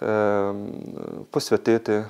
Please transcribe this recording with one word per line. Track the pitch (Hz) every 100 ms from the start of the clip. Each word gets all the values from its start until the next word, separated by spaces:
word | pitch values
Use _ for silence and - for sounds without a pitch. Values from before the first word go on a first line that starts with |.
е, | - 107 104 101 101 101 101 - - - 50 - -
посвятити | 147 - 110 - 113 113 107